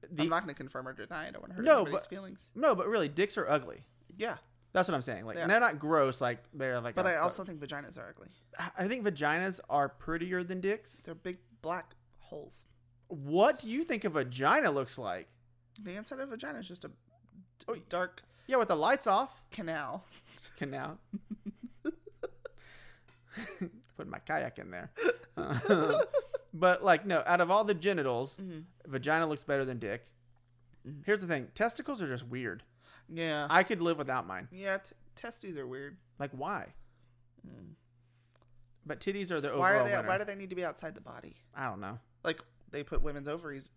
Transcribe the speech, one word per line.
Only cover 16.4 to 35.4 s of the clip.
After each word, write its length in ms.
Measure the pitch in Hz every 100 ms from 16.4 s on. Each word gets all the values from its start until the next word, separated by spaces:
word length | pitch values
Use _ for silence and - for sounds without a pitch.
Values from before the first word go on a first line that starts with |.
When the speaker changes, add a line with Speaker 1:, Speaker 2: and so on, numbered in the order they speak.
| 277 277
Speaker 2:
is 80 | 185
just 160 | 180
a 40 | -
d-, 60 | - _ _ _ - 185 _ -
Speaker 1:
Oh, 80 | 233 -
Speaker 2:
dark 340 | 175 180 - - _ -
Speaker 1:
yeah, 100 | 254
with 120 | 220
the 80 | 170
lights 320 | 156 247 -
off. 340 | 190 262 - -
Speaker 2:
canal. 540 | - 170 160 139 165 - - -
<laughs> 260 | - - -
Speaker 1:
Canal. 420 | 143 135 143 160 - 202 - 214 - - - -
<laughs> 80 | 302 - - - - - - - - - - - _ - _ - 226 - 175 - - -
Put 120 | 160
my 100 | -
kayak 400 | - 156 123 -
in 120 | 90
there. 200 | 90 - -
<laughs> 40 | 403 - - -
Uh, 680 | 156 123 - 370 311 622 539 571 - 539 -
but, 320 | 160 180 180
like, 220 | 196 165 202
no, 160 | 170
out 160 | - 175
of 100 | 170
all 140 | 196
the 80 | 214
genitals, 640 | 196 175 185 135 120 135 -
Speaker 2:
Mm-hmm. 480 | 190 160 170 _ -
Speaker 1:
vagina 360 | 135 127 156 165
looks 160 | 147
better 220 | - 139
than 140 | 131 123
dick. 260 | 101 117 - _ _ _ _ _ _ - -
Speaker 2:
Mm-hmm. 140 | 143 151
Speaker 1:
Here's 160 | 208
the 40 | 180
thing. 200 | 151 123
Testicles 480 | - 226 - 302 269
are 60 | 156
just 180 | 123 120
weird. 340 | 123 120 107 - _ _ - _
Speaker 2:
Yeah. 380 | 160 165 151 147
Speaker 1:
I 140 | 160
could 180 | 190 208
live 160 | 170 160
without 300 | 135 131 90
mine. 220 | 92 95
Speaker 2:
Yeah, 260 | 185 196 196
t-, 160 | - - - -
testes 400 | 233 233